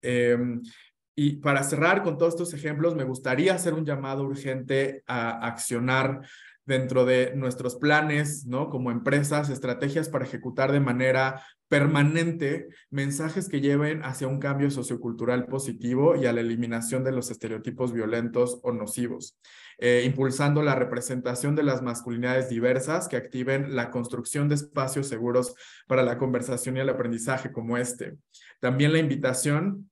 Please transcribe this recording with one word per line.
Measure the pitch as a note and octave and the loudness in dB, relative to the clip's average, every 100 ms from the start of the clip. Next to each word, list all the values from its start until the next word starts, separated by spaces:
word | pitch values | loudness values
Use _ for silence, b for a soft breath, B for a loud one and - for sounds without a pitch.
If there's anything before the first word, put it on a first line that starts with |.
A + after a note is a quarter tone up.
Em, | B2 B2 A#2+ A#2+ B2 A#2+ B B B _ _ - | 0 2 4 4 2 -4 B B B _ _ 0
y | D3 C#3+ | 0 2
para | D3 C#3 | 2 2
cerrar | C#3 D3 D#3+ G3 | 2 2 2 4
con | F#3+ D3 | 0 2
todos | E3+ | 0
estos | E3 F3 | 0 -6
ejemplos, | D3 D3+ D3 E3 | -6 -6 0 0
me | E3 C3 | 0 -4
gustaría | B2+ C3+ B2+ F3+ | -4 -2 2 2
hacer | F#3 F3 | 2 0
un | D#3 D3+ | -2 -2
llamado | C#3 C3 C3+ | -4 -4 -4
urgente | C#3 C#3 C#3 C3 B2+ C3+ C3+ - - | -4 -4 -4 -6 0 0 0 -4 -6
a | B2 A#2 A#2 A#2 | -4 -2 -4 -6
accionar | A#2 - A#2+ B2 C3 C3 C3+ B B B B - | -6 -4 -2 2 2 2 -2 B B B B -2
dentro | C3 B2+ B2+ | -2 2 4
de | B2+ B2+ B2+ C#3 | 6 6 4 0
nuestros | C3 B2 B2+ B2 | -4 -4 -6 0
planes, | D3 D3+ D#3 D3 D3 - B2 | 4 4 4 0 0 -4 -4
¿no? | B2+ D#3 | -4 -2
Como | C3 B2 | -2 -2
empresas, | A#2 B2+ C#3+ C#3+ D3 D3 | -2 2 2 2 0 0
estrategias | C3 B2+ B2 C#3 D3+ D3 | -4 -4 -2 -2 -2 -2
para | C3+ | -4
ejecutar | B2 A#2 B2+ B2 C3+ | -4 -8 -8 0 2
de | C#3+ | 4
manera | C#3+ B2 C3 C3 C3+ C3+ B B _ | 4 2 4 4 2 -2 B B _
permanente | C#3+ C#3+ D3+ D3 D#3+ E3 E3 C#3+ D3+ - B B | 4 4 6 4 4 0 0 -2 -4 -6 B B
mensajes | C#3 C#3 C#3+ D#3+ F3 F3+ | -4 -4 -2 -4 -4 -4
que | C#3+ | 0
lleven | C#3 C#3+ D3 D#3 C3 | 2 2 2 -2 -6
hacia | C3 C3+ | -6 -4
un | C#3 | -2
cambio | C#3+ C#3 C#3 | -2 0 0
sociocultural | C3+ A#2+ A#2+ A#2+ A2+ A2+ B2 B2 | 0 -4 -4 -6 -4 0 0 0
positivo | C3+ C3 G2+ A#2+ B2+ D3 D#3+ | -4 -6 -6 -2 4 4 6
y | B2+ | 2
a | |
la | A#2 | 2
eliminación | A#2 A#2 A#2+ A#2 A2+ C3 | 0 -2 -2 -4 -2 -2
de | C3 | 0
los | C3 A#2+ | -2 -4
estereotipos | A2+ A2+ A2 - B2+ B2+ | -8 -6 -6 -8 -4 -2
violentos | A#2 A2 A#2 A#2 A#2 B2 B2 | -2 -2 0 -2 2 0 0
o | B2 | -4
nocivos, | A#2 G#2 - A#2+ - - _ B B B B | -4 -6 -4 -4 -4 -12 _ B B B B
eh, | A#2+ B2 B2+ | 4 4 4
impulsando | C#3 C3+ B2+ C#3+ D3 | 2 0 2 2 4
la | D3 C3 | 4 2
representación | B2 A#2+ A#2+ B2+ B2 B2 C#3+ | 0 -2 -4 -4 -4 -2 0
de | D3+ | 2
las | D3 B2+ | 2 0
masculinidades | B2+ A#2 - A#2 B2 C3 B2+ | -2 -6 -6 -2 0 0 0
diversas | A#2 A#2+ B2+ C3 E3 F3 | 0 2 2 0 -4 -2
que | B2+ | -6
activen | A#2+ B2+ B2+ C3+ C#3+ C3 | -4 -6 0 0 0 -2
la | A#2+ | -2
construcción | B2 A#2+ B2 A#2+ D3 D3 | -4 -4 -6 -6 -2 2
de | D3 | 0
espacios | C#3+ - C3 C#3+ C#3 | -2 -4 -2 -2 -4
seguros | A2 A#2 B2 B2+ B B B B | -2 2 2 0 B B B B
para | C3 | 2
la | B2 A#2+ | 2 2
conversación | C3 B2 B2 B2 - C3 | 0 -2 -2 -4 -4 -2
y | |
el | C3+ | 0
aprendizaje | B2 A#2+ A#2 A#2 C3 - | 0 -2 -4 -2 -2 -4
como | - A2+ A#2+ | -8 -4 -2
este. | B2 - G#2 - _ B B B | -2 -6 -10 -12 _ B B B
También | B2+ C3 D3 | 0 4 4
la | D#3+ | 4
invitación | D#3 C3+ C3 B2 D3+ D3 F#3 G3 - | 2 2 0 0 0 2 0 -4 -10